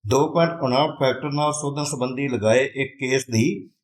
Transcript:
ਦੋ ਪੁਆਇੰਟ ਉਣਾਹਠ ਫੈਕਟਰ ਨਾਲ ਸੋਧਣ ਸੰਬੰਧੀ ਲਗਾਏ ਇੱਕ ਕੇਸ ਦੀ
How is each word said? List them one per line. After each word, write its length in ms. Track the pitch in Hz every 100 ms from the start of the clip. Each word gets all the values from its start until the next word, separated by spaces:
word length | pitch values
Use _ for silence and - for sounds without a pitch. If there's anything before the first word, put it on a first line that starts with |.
| 104
ਦੋ 260 | 135 156
ਪੁਆਇੰਟ 300 | 165 165 -
ਉਣਾਹਠ 280 | 131 127 151
ਫੈਕਟਰ 420 | 143 135 127 151
ਨਾਲ 200 | 147 151
ਸੋਧਣ 320 | 147 143 139
ਸੰਬੰਧੀ 440 | 147 143 127 127 139
ਲਗਾਏ 360 | 120 107 120
ਇੱਕ 320 | 139 135 135 -
ਕੇਸ 240 | 131 135 131
ਦੀ 360 | 113 139 196 - _